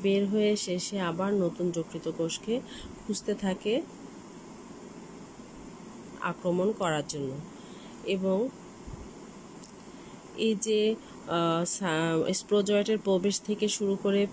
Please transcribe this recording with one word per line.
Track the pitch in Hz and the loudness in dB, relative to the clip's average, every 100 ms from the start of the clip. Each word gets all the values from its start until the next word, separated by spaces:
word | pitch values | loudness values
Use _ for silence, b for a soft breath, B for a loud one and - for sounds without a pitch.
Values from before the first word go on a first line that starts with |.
বের | 196 196 202 | 4 4 4
হয়ে | 214 208 | 4 4
এসে | 208 - 180 | 4 0 -2
সে | - 202 | -2 0
আবার | 175 165 196 | 0 0 2
নতুন | 202 175 - 180 | 4 2 2 0
যকৃত | 170 160 165 - | 0 -2 -4 -4
কোষকে | 160 165 - - 240 269 B B - - | 0 0 -2 -2 -2 -2 B B -8 -4
খুঁজতে | 202 - | -2 -2
থাকে | 208 196 185 208 240 349 - - - - - - - - - - - - - - - - - - - - - - - | 0 0 0 0 0 0 -8 -14 -14 -16 -16 -16 -16 -16 -16 -14 -14 -14 -14 -16 -16 -16 -16 -14 -14 -14 -14 -14 -6
আক্রমণ | 180 170 180 180 196 220 | -4 -2 0 2 2 2
করার | 180 151 147 | 0 0 -2
জন্য। | 151 135 139 160 B B B B - | -4 -4 -4 -10 B B B B -8
এবং | - 190 190 190 254 - - - - - - - - - - - - - - B B B - - | -2 0 2 2 0 -4 -14 -16 -12 -12 -12 -16 -16 -16 -16 -16 -16 -18 -18 B B B -14 0
এই | 226 208 | 2 2
যে, | 214 214 214 220 B - - | 4 4 4 2 B -12 -2
আহ, | 170 170 165 | 2 4 4
সা-, | 175 - 190 160 165 165 - | 2 0 2 4 4 4 2
স্প্রোজয়েটের | 185 - 208 202 208 208 220 | 0 2 4 6 4 4 2
প্রবেশ | - 190 196 196 | 4 4 4 2
থেকে | - 208 208 | 0 0 0
শুরু | - 202 196 | 2 2 2
করে | 202 196 202 | 4 4 4